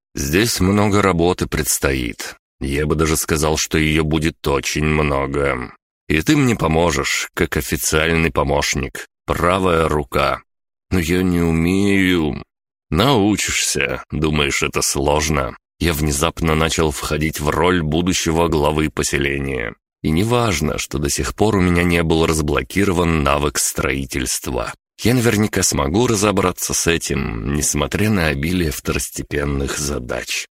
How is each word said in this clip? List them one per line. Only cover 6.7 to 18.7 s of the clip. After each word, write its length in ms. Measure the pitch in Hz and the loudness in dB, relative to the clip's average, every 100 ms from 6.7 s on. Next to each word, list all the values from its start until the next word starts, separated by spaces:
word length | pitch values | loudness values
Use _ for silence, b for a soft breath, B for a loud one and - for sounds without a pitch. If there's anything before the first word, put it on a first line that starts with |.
| 80 85 71 69 - - | 2 2 0 -2 -4 -4
как 240 | - 82 80 | -2 -2 -2
официальный 760 | - 80 - 78 80 82 80 | -4 -4 0 0 2 2 2
помощник, 760 | 76 69 71 - 73 65 - - _ - | 0 0 0 0 -2 -6 -8 -14 _ -4
правая 640 | 76 82 95 92 82 80 | 0 2 2 2 2 2
рука». 520 | 76 71 - 69 67 - _ _ _ _ | 0 -2 -2 0 -2 -8 _ _ _ _
«Но 100 | 92 | -2
я 220 | 80 90 | 0 0
не 200 | 92 87 | 2 2
умею». 1000 | 85 82 85 95 101 98 92 90 76 - - _ _ _ _ | 2 2 2 2 2 2 2 2 0 -4 -10 _ _ _ _
«Научишься. 1160 | 78 123 127 101 101 - - - - 69 65 - | 0 4 4 4 2 -2 -2 -2 -2 -2 -4 -6
Думаешь, 540 | 76 78 76 71 - | -2 0 2 0 0
это 180 | 73 76 | -2 -2
сложно?» 760 | 71 76 71 73 76 76 65 - _ - | -2 0 2 2 2 0 -2 -8 _ -4
Я 140 | 80 | -2
внезапно 640 | 76 76 71 82 - 82 78 | 0 0 0 -2 0 0 2
начал 360 | 80 78 80 | 2 2 0
входить 480 | 76 - 76 78 - | -2 -4 -2 -2 -2
в 100 | 73 | -2
роль 340 | 73 85 92 | 0 2 2
будущего 640 | 76 78 90 90 - 80 85 | 0 0 0 0 0 2 2
главы 420 | 78 73 | 2 2